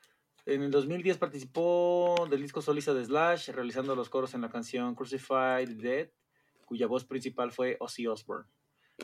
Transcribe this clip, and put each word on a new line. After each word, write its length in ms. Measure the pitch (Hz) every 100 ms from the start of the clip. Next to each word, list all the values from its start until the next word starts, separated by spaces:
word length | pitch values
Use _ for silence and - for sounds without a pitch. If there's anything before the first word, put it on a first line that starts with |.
| _ _ _ _ -
en 160 | 139
el 80 | 143
dos 160 | 143 139
mil 160 | 175
diez 160 | 175 175
participó 1080 | 165 143 131 165 170 175 175 175 175 175 165
del 100 | 139
disco 200 | 143 160
solista 320 | 151 147 143
de 100 | 135
Slash, 460 | 117 143 165 170 -
realizando 460 | 123 123 123 135 131
los 120 | 117
coros 240 | 135 131
en 80 | 127
la 80 | 117
canción 440 | 120 117 123 123
Crucified 840 | 120 135 135 - 131 131 127 123 113
Dead, 320 | 117 131 165 _ _ _ _ _ -
cuya 200 | 117 117
voz 180 | 123
principal 460 | 123 131 135 131 120
fue 240 | 120 127 -
Ozzy 260 | 117 - 117
Osbourne. 420 | 110 - 90 - _ _ _ _ -